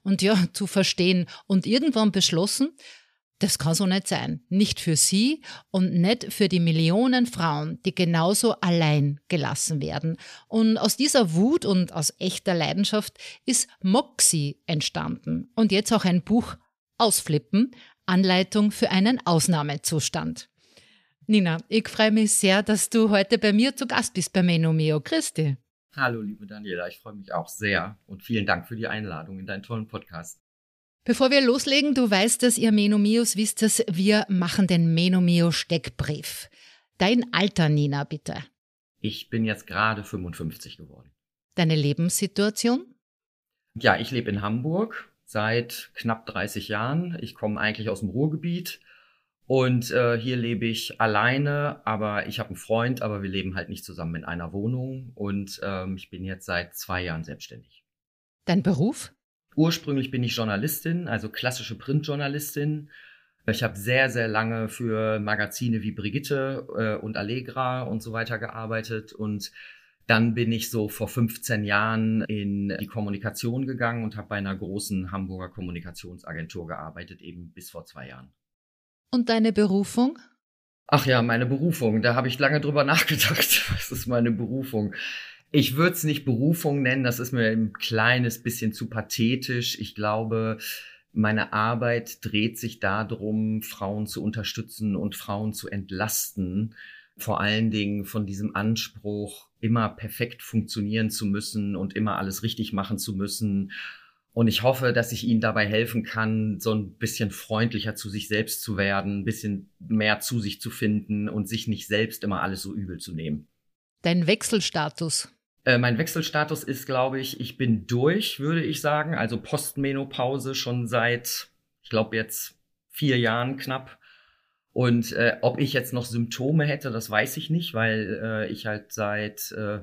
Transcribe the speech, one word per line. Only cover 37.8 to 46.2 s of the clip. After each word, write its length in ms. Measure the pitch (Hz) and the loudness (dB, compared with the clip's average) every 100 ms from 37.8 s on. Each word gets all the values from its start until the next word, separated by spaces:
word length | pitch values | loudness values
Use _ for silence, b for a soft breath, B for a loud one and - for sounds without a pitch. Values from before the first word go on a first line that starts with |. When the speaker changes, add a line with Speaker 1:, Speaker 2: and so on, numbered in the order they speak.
| 147 143 | 2 -2
Speaker 1:
bitte. 300 | 143 156 - - - _ _ _ _ - | -6 -8 -8 -10 -12 _ _ _ _ -8
Speaker 2:
Ich 280 | 107 - - | -8 -8 -6
bin 160 | 117 | -2
jetzt 220 | 110 101 - | -2 -4 -4
gerade 380 | 90 110 104 | 0 0 0
fünfundfünfzig 720 | - 95 87 - 82 - - - | -6 -8 -8 -6 -8 -8 -16 -18
geworden. 340 | 80 67 - _ _ _ _ - | -20 -20 -20 _ _ _ _ 0
Speaker 1:
Deine 180 | 160 | 2
Lebenssituation? 1120 | 156 143 143 170 - 202 202 208 208 233 262 - _ _ _ _ _ _ _ _ | 4 2 2 0 0 -2 0 0 2 0 0 -2 _ _ _ _ _ _ _ _
Speaker 2:
Ja, 240 | 113 120 95 | 0 2 2
ich 140 | 110 | 0
lebe 180 | 123 110 | -4 -2
in 120 | 101 | -4
Hamburg 720 | 104 117 147 180 220 - - _ | -2 -2 -2 -2 -2 -6 -16 _
seit 680 | _ 107 107 120 120 - - | _ -2 0 0 -2 -10 -14
knapp 320 | - 117 110 | -6 -4 -4